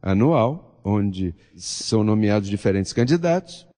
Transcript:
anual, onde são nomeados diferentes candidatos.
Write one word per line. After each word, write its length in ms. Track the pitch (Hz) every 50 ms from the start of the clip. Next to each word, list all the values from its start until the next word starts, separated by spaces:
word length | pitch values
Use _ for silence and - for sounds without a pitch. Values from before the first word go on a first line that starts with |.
anual, 800 | - 87 98 98 110 143 170 143 113 120 147 175 - - _ _ _
onde 500 | 101 101 104 101 101 95 92 95 90 85 - _ _ _
são 480 | - 90 - - - - - - 110 107
nomeados 440 | 107 107 107 107 104 104 107 101 98
diferentes 440 | 104 101 - 107 95 98 95 - -
candidatos. 720 | - 117 123 151 175 165 175 165 180 180 - - - - _ _